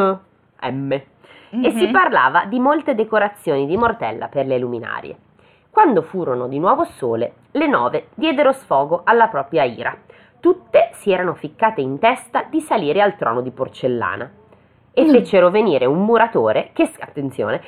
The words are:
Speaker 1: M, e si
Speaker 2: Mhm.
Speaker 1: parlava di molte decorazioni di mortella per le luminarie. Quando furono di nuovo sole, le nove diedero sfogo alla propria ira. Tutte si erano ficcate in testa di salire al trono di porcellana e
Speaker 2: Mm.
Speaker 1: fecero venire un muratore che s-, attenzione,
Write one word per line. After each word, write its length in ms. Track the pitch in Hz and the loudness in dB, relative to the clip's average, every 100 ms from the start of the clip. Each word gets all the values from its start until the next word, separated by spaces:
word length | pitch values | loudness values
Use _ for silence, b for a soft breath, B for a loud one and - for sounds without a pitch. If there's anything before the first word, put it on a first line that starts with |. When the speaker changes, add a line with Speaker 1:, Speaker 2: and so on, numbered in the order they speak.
| 190 190 - _ _ _ | 2 0 -8 _ _ _
Speaker 1:
M, 280 | 127 131 139 | -8 -6 -4
e 800 | 139 - _ _ - - 226 247 | -6 -6 _ _ -20 -12 -2 -2
si 140 | 226 359 | 0 0
Speaker 2:
Mhm. 60 | |
Speaker 1:
parlava 540 | 370 359 185 131 160 196 | 2 2 2 2 2 0
di 140 | 247 | 0
molte 340 | 262 311 294 220 | 0 0 0 -2
decorazioni 680 | 220 214 202 - 175 139 139 | 0 0 0 -4 -4 -2 -2
di 100 | 190 | 0
mortella 500 | 233 - 117 110 117 | 0 -2 -6 -8 -6
per 180 | 143 131 | -4 -2
le 100 | 127 | -2
luminarie. 580 | 123 120 110 - 69 - _ b b b b | -4 -6 -8 -12 -12 -18 _ b b b b
Quando 320 | - 359 190 | 2 4 2
furono 460 | 151 190 151 123 123 | -2 -6 -4 -4 -4
di 120 | 139 | -2
nuovo 240 | 185 277 | 0 0
sole, 500 | 330 - 123 113 117 - _ | -2 -4 -4 -2 -4 -8 _
le 160 | 277 311 | -2 0
nove 400 | 180 151 156 - - | 0 0 -4 -8 -4
diedero 360 | 320 269 277 | -2 2 0
sfogo 500 | 262 - 139 147 175 190 | 0 0 0 0 -2 2
alla 220 | 233 226 | 2 2
propria 360 | - - 160 | 0 -2 0
ira. 320 | 131 110 120 - _ b b _ | 0 -2 -10 -10 _ b b _
Tutte 500 | 339 370 - 587 679 | 0 0 0 2 2
si 180 | - 208 | -2 -2
erano 240 | 185 180 147 | 0 -2 -6
ficcate 460 | 147 - 220 214 | -10 -2 -2 0
in 180 | 131 139 | -4 0
testa 460 | 226 247 - - - | 0 0 -4 -6 -4
di 120 | 311 | -6
salire 380 | 311 - 147 180 | -2 -2 0 2
al 140 | 202 190 | 0 0
trono 260 | 113 120 | -4 -4
di 100 | 127 | -6
porcellana 760 | 123 131 - 131 120 92 98 127 - _ b b b b | -6 -8 -4 -4 -2 -4 -6 -10 -16 _ b b b b
e 120 | - 311 | 0 4
Speaker 2:
Mm. 40 | |
Speaker 1:
fecero 400 | 247 185 196 180 | 4 6 4 4
venire 340 | 208 226 135 123 | 4 2 2 2
un 180 | 160 | 0
muratore 680 | 208 226 226 156 110 120 - | 2 2 2 2 2 0 -2
che 120 | - 320 | -2 -2
s-, 100 | - | -4
attenzione, 600 | - - 139 131 107 147 | -14 -10 -8 -6 -4 -6